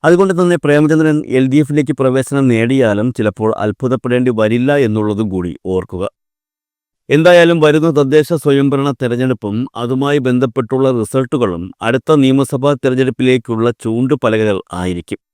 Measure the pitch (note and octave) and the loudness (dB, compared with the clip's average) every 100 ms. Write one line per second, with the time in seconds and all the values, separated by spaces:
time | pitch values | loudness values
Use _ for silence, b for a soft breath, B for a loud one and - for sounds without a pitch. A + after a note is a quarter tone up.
0 | E3 F3 F#3+ F3 F3+ F3 D3 D3 D3+ D#3 | 4 4 2 2 0 0 2 2 4 2
1 | D#3 D3+ - C3 C3 C#3+ C#3+ D3 C#3+ D3 | 2 0 0 0 2 2 2 0 -2 0
2 | C3 C3 C3 C#3 C3 A2+ A#2 C3+ A#2 G#2 | 0 0 -2 0 2 2 2 2 2 2
3 | A#2+ B2 G#2+ G2 A2 - G#2+ G2+ C3 B2 | -2 -2 -4 -2 -4 -2 -4 -4 -4 -4
4 | B2+ B2 B2+ A2 G#2+ A#2+ B2+ C#3+ A#2+ G#2+ | -2 0 0 0 0 0 0 0 0 0
5 | G#2+ G#2 A2 F#2 F2 D2 F#2 F#2 F2 F2+ | -2 -2 -4 -4 -6 -8 -4 -4 -4 -8
6 | F#2+ _ _ _ _ _ _ _ _ _ | -8 _ _ _ _ _ _ _ _ _
7 | - C#3+ E3 F3 E3+ E3+ D3+ D3+ D#3+ C#3+ | -2 2 6 6 6 4 2 2 2 0
8 | C#3 D3+ D3 E3 D3 C#3 C#3 C#3 C#3+ C3 | 2 2 2 -2 0 2 2 0 -2 -4
9 | B2+ A#2+ C3 A#2+ G#2 G#2+ C3 A2+ A#2+ C3 | -4 -2 -2 -2 -4 -6 -6 -8 -4 -2
10 | C#3+ D3 B2+ B2+ B2+ C3+ A#2 C3 C3+ B2 | 0 0 0 0 0 -2 -4 0 0 0
11 | G#2+ C3+ B2+ C#3 A2 E2+ F2 - A2 B2+ | -2 -2 -2 -2 -2 -4 -8 -6 -2 -2
12 | - D#3 C3 C3+ C3+ C3+ C#3 C#3 C3 B2+ | 2 2 4 2 0 -2 -2 0 -2 0
13 | C3 A#2+ B2+ B2+ - A2+ A#2 A#2 A2+ A2+ | -2 0 0 0 -2 -2 -2 -2 -6 -4
14 | C3 C#3+ A#2+ A2 G#2+ F#2+ - F2 F#2 F2 | -2 -2 0 0 0 -2 -6 -8 -6 -6
15 | - G2+ _ | -10 -14 _